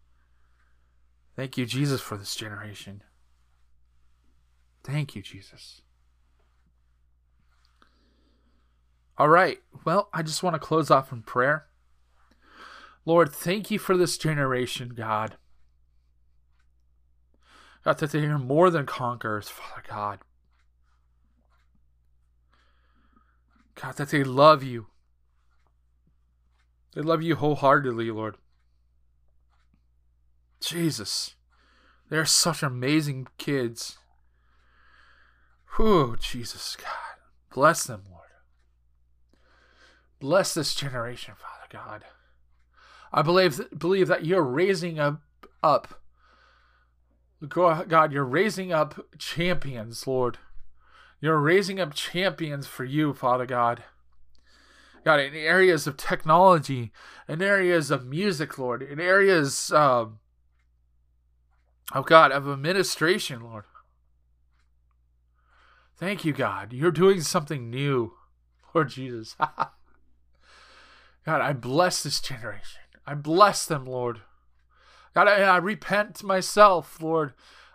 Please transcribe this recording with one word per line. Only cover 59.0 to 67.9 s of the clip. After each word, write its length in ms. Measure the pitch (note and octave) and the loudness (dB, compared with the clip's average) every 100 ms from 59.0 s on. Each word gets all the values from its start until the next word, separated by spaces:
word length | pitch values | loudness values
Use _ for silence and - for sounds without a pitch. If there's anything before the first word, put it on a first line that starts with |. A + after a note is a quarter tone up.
| F3+ G3 G3 F3 C#3 - - | 2 4 6 6 4 -2 0
um, 480 | D3+ C#3+ B2 A2 A2 _ _ _ _ _ _ _ _ _ _ _ _ _ _ _ _ - | 4 4 4 0 -10 _ _ _ _ _ _ _ _ _ _ _ _ _ _ _ _ -10
oh 80 | C#3 | -8
God, 300 | C3+ E3 C#3+ | 6 8 8
of 180 | C#3 C#3 | 4 -4
administration, 920 | C#3 D3+ F#3+ F3 - D#3 G#3+ - A#2+ | -4 -2 -2 -2 0 0 0 -4 -10
Lord. 220 | A#2 A2 - - _ _ _ _ _ _ _ _ _ _ _ _ _ _ _ _ _ _ _ _ _ _ | -14 -18 -18 -20 _ _ _ _ _ _ _ _ _ _ _ _ _ _ _ _ _ _ _ _ _ _
Thank 300 | F3+ G#3 D#3+ | -6 -4 -4
you, 80 | |
God. 400 | C3+ A2 F#2+ G2+ | -2 -2 -4 -10
You're 180 | B2 E3+ | -2 -2
doing 300 | D#3 F#3+ G3 | 4 4 4
something 480 | C#3+ F3+ D3 D3 A#2 | 0 -4 -4 -8 -8
new, 440 | B2+ C#3+ | -4 0